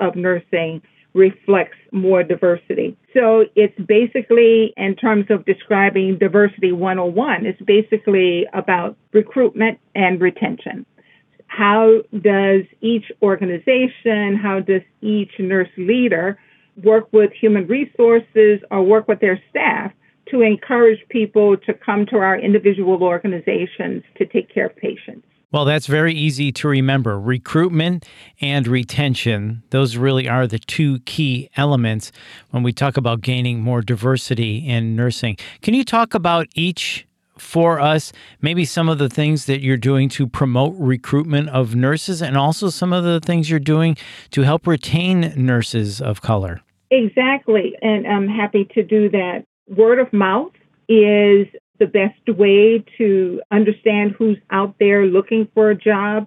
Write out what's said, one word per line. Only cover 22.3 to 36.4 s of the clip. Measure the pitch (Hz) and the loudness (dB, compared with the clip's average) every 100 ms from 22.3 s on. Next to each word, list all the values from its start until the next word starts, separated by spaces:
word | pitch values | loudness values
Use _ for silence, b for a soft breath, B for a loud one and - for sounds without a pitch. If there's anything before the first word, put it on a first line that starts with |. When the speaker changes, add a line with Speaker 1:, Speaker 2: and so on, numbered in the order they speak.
| 185 | 0
Speaker 1:
individual | 202 208 202 196 185 180 | 2 2 2 2 0 2
organizations | 180 175 202 175 175 180 180 - 175 180 - - | 0 0 -4 -4 -4 -4 -6 -8 -8 -10 -10 -6
to | - | -4
take | 220 - | -4 -4
care | - - | -4 -6
of | |
patients? | - - - - - _ _ _ | -6 -10 -10 -14 -20 _ _ _
Speaker 2:
Well, | 147 | -2
that's | 139 151 135 | 0 -2 0
very | 151 165 | 0 0
easy | 160 151 131 143 | 0 -2 -2 -4
to | - 147 | -4 -2
remember. | 135 131 135 113 101 | 0 0 0 -2 -4
Recruitment | 110 123 - 156 180 156 170 175 b b b _ | -4 -4 -2 0 0 0 -2 -4 b b b _
and | 143 143 117 | -4 -2 0
retention, | 127 123 - 143 123 120 107 104 113 - | -2 -2 -2 -2 -2 -2 -2 -4 -10 -4
those | 135 131 117 | -2 -2 0
really | 135 131 127 | 0 0 -2
are | 123 123 | -2 -2
the | 113 | -4
two | - - 147 127 - | -6 -2 -2 -2 -6
key | - 143 123 - - | -4 -4 -4 -6 -4
elements | 147 135 113 107 - B B B B | 0 0 0 -4 -8 B B B B
when | 127 | -4
we | 123 | -4
talk | - 139 135 | -2 -4 -2
about | 120 117 | -2 -2
gaining | 127 127 123 117 | -4 -4 -4 -4
more | 113 120 | -2 -2
diversity | 110 113 123 131 - 120 113 107 | -2 -2 -2 -2 -2 -4 -4 -4
in | 151 117 113 | -4 -2 -2
nursing. | 113 123 - 117 101 B B | -2 -2 -4 -6 -8 B B
Can | - | -2
you | 254 | 0
talk | 247 233 226 | 0 -2 0
about | 208 170 170 | -2 0 -2